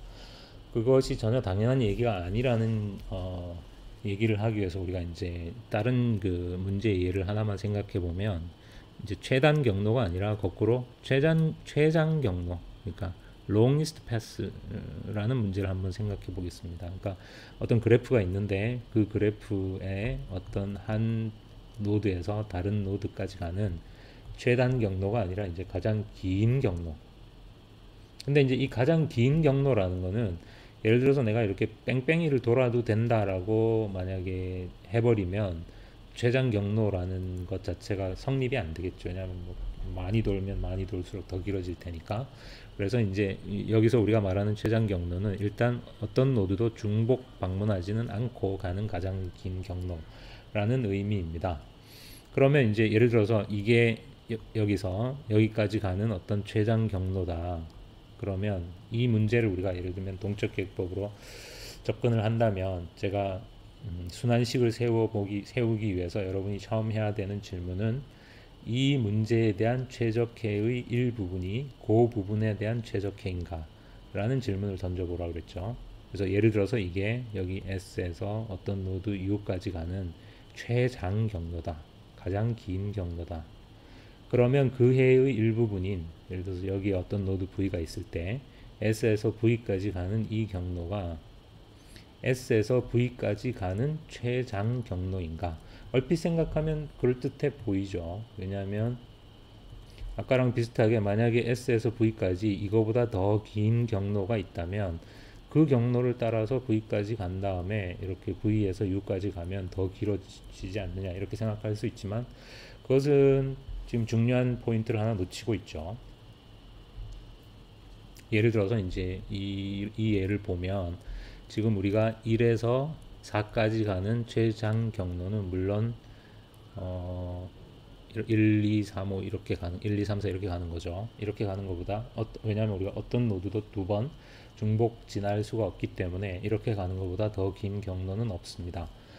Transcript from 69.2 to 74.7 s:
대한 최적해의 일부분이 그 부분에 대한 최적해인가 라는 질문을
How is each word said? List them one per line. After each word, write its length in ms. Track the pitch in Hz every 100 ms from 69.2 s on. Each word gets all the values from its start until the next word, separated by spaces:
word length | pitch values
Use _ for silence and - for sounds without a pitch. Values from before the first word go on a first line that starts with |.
| 107 113 113
대한 360 | 95 110 127 123
최적해의 960 | - 117 113 117 - 110 104 110 123 -
일부분이 800 | 120 123 113 92 92 90 113 139 -
그 300 | - 110 120
부분에 460 | 113 95 107 110 104
대한 240 | 110 117
최적해인가 840 | 110 101 98 - 95 90 82 82 78 - - - -
라는 280 | 95 107 135
질문을 360 | 104 95 101